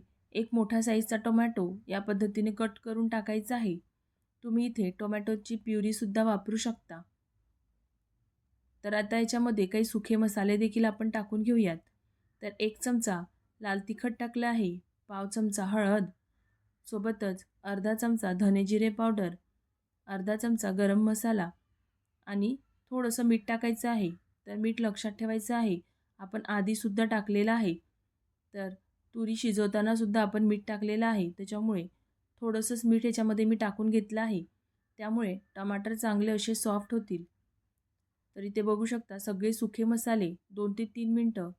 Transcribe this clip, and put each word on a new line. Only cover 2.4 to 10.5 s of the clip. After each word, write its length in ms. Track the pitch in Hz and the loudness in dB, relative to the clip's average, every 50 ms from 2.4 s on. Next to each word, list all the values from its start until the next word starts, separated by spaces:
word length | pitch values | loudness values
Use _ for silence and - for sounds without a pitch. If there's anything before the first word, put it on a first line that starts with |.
| 214 214 208 | 0 0 0
कट 260 | 208 226 220 220 - | 0 -2 -2 -4 -6
करून 280 | _ 226 220 226 226 226 | _ -6 -4 -2 0 0
टाकायचा 480 | 226 220 208 220 214 214 208 - 247 | 0 -2 -2 -2 -2 -4 -2 -2 -2
आहे. 200 | 240 233 196 170 170 - _ _ _ _ _ _ _ _ _ _ _ - | -2 0 -2 -2 -4 -8 _ _ _ _ _ _ _ _ _ _ _ -6
तुम्ही 220 | 240 226 233 240 | -2 0 0 0
इथे 240 | 247 233 226 202 180 185 - | 0 0 0 -2 -2 -2 -4
टोमॅटोची 580 | 214 208 208 208 202 220 220 214 214 - 226 | -4 -4 -2 -2 -2 -2 -4 -4 -4 -6 -8
प्युरीसुद्धा 680 | 214 - 233 220 214 202 214 214 - 240 196 196 220 220 | -6 -4 -2 -2 0 0 0 0 -2 -2 -2 0 2 2
वापरू 320 | 226 214 202 202 - 220 | 2 2 0 -2 -4 -4
शकता. 440 | 220 - 240 226 - _ _ 165 165 175 - _ _ _ _ _ _ _ _ _ _ _ _ _ _ _ _ _ _ _ _ _ _ _ _ _ _ _ _ _ _ _ _ _ _ - | -2 -2 -2 -4 -6 _ _ -18 -18 -18 -20 _ _ _ _ _ _ _ _ _ _ _ _ _ _ _ _ _ _ _ _ _ _ _ _ _ _ _ _ _ _ _ _ _ _ -6
तर 100 | 208 208 | -2 -2
आता 240 | 208 208 208 226 226 | -2 0 0 0 0
याच्यामध्ये 480 | 233 226 - 240 240 240 226 208 190 | 0 2 2 2 2 2 4 2 2
काही 180 | 185 220 214 226 | 2 2 0 0
सुखे 320 | 220 - 214 208 - 226 | 0 0 -4 0 2 2
मसाले 400 | 214 220 214 208 214 196 202 | 2 4 2 2 2 2 2